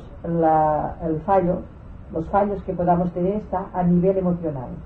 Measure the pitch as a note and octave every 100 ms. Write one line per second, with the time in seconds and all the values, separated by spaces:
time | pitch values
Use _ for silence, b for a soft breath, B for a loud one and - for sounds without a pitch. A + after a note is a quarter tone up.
0 | - - E3+ E3+ D#3+ D#3 D#3 D3+ - -
1 | E3 D#3 F#3+ G3 F3 G#3+ - - - -
2 | - D#3+ E3 G3+ G#3 F#3+ - F3+ F3 F3
3 | F3+ F3+ F3+ G#3 - F3+ - F3+ F3 F3
4 | F#3 F#3+ F3+ E3 D#3+ C#3 A#2+ -